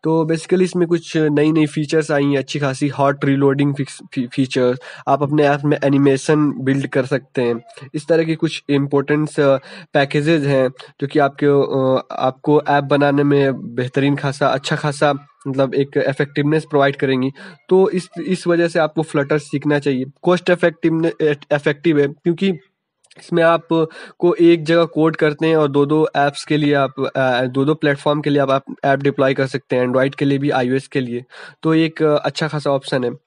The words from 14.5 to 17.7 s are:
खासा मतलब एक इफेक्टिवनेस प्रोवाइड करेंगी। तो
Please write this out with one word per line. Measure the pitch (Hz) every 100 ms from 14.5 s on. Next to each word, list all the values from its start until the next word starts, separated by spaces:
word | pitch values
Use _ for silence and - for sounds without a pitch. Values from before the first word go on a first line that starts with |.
| 135 - 151
खासा | 151 143 151 139 - _ 143
मतलब | 131 135
एक | 139 139 147
इफेक्टिवनेस | 135 143 143 151 147 156
प्रोवाइड | 156 143 139 139
करेंगी। | 139 131 135 - - -
तो | _